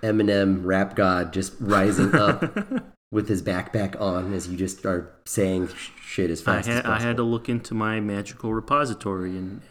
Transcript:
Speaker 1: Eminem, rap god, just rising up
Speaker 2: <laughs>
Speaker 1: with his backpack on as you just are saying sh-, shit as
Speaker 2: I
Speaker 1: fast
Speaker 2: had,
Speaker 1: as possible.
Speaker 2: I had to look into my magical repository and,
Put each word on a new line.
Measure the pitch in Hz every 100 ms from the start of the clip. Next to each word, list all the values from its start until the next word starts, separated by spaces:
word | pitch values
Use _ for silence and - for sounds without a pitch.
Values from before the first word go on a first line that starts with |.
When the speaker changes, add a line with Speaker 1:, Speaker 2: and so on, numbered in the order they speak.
Speaker 1:
Eminem, | 110 107 104 101 98 95
rap | 92 95 98 -
god, | 95 90 87
just | 90 92 -
rising | 104 101 98 98 98
up | 156 202 127 160 - 202 262 - _
Speaker 2:
<laughs> | _
Speaker 1:
with | 107 98
his | 95
backpack | 101 90 - 110 98 95
on | 101 90 92
as | 95 87
you | 90
just | 95 - 95
are | 90 85 - -
saying | - 95 92 90
sh-, | - - -
shit | - - 90
as | 82
Speaker 2:
I |
Speaker 1:
fast | - 107 110
Speaker 2:
had, | 120
Speaker 1:
as |
possible. | 117 110
Speaker 2:
I | 120
had | 117
to |
look | 117 117 117
into | 120 -
my | 110 107 110
magical | 104 101 101 - 113
repository | 110 110 143 143 104 101 95 92 92
and, | 95 104 -